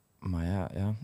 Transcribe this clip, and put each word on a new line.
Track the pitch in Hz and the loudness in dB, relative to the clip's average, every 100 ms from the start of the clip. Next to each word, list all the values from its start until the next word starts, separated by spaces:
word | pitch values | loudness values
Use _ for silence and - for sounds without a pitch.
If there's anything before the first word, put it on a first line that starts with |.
| _ - | _ -6
maar | 92 87 85 | -2 0 2
ja, | 95 85 | 2 0
ja, | - 101 107 | 0 0 -2